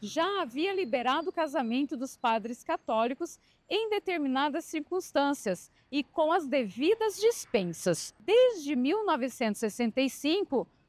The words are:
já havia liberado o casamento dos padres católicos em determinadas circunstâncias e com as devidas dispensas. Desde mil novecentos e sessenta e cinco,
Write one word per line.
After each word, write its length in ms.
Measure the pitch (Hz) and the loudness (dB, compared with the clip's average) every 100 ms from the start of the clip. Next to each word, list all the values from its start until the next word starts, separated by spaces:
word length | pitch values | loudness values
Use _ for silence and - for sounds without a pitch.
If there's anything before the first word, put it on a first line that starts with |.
já 400 | 208 302 359 403 | -6 -2 0 -2
havia 320 | 294 247 370 | -4 -2 -2
liberado 580 | 392 254 254 240 294 339 | -2 -2 0 0 0 -2
o 20 | |
casamento 640 | - 311 285 226 247 285 277 | -2 -2 0 0 0 -2 -4
dos 200 | 262 - | -8 -2
padres 460 | 233 226 220 240 | 0 0 -2 -8
católicos 800 | - 330 - 220 233 269 339 - _ _ - | -4 -4 0 0 0 -2 -8 -10 _ _ -4
em 220 | 415 440 | -2 0
determinadas 760 | 415 - 349 285 254 294 294 - | -2 -2 -2 0 0 0 -2 -4
circunstâncias 1040 | 311 302 359 - 285 285 285 208 180 - _ - | -6 -4 -4 -2 0 2 0 -2 -4 -8 _ -6
e 140 | 277 | -4
com 260 | - - 311 | -2 2 4
as 160 | 359 277 | 4 2
devidas 720 | 269 214 196 302 440 440 381 | -2 -2 0 2 2 0 2
dispensas. 960 | 440 - - 220 175 160 185 165 - - | 2 2 0 0 0 -2 0 0 -4 -8
Desde 560 | - 453 508 403 285 269 | 2 6 6 4 -2 0
mil 280 | 262 415 | 2 0
novecentos 580 | 415 294 254 - 226 202 | 0 0 -2 -2 -2 0
e 60 | 214 | -4
sessenta 320 | - 233 262 | -2 -2 0
e 80 | 269 | -2
cinco, 580 | - 285 381 381 254 165 _ | 0 0 0 0 -2 -2 _